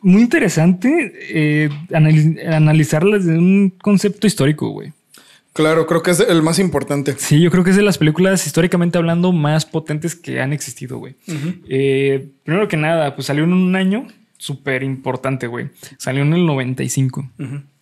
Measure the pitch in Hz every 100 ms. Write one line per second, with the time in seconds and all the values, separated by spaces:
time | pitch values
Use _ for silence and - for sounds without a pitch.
0 | 196 190 240 330 233 165 165 180 247 330
1 | 233 - - 160 151 151 151 147 165 165
2 | 156 156 151 160 170 156 156 156 143 156
3 | 190 208 175 160 175 196 196 - - 202
4 | 208 - 208 - 139 151 113 101 - -
5 | _ - _ _ _ - 156 160 160 165
6 | 170 170 233 170 156 165 190 143 - 143
7 | 139 135 - 147 175 175 180 190 208 185
8 | 151 156 185 190 - 151 180 185 175 175
9 | 170 170 180 175 147 156 - 160 156 151
10 | 160 156 - 127 131 147 - - 131 127
11 | 120 131 - 156 151 180 - 135 139 135
12 | 139 135 131 _ - 165 214 160 151 165
13 | 147 139 131 143 160 185 185 185 190 202
14 | 277 _ _ _ - 139 - 131 135 131
15 | 131 127 135 135 120 120 139 _ - -
16 | - 131 143 170 175 139 127 131 131 123
17 | 135 - 135 _ 131 143 139 _